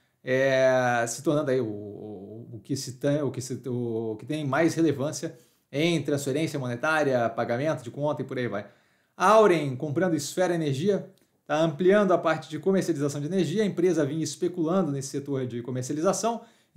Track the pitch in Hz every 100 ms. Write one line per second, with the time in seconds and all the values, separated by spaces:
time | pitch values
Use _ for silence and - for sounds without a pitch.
0 | _ _ 131 131 135 131 131 127 123 120
1 | 120 - 165 147 139 127 110 104 104 98
2 | 107 98 101 113 117 117 - 139 - -
3 | 143 143 135 120 - 123 135 123 120 113
4 | 113 107 120 151 143 156 165 156 165 123
5 | 143 151 165 - _ _ _ 139 170 165
6 | 147 143 139 139 160 147 123 120 156 156
7 | 139 127 113 - 117 120 160 143 117 139
8 | 147 139 131 131 120 101 104 _ _ _
9 | _ - 185 220 208 165 143 127 156 147
10 | 185 156 - - 180 170 151 131 190 190
11 | - - _ _ - 151 165 143 180 208
12 | 196 165 160 156 - 151 190 190 175 147
13 | 143 147 143 190 151 190 208 180 180 160
14 | 139 160 151 - 175 180 156 190 160 139
15 | 135 143 143 139 123 120 117 127 123 151
16 | 180 190 226 226 - _ _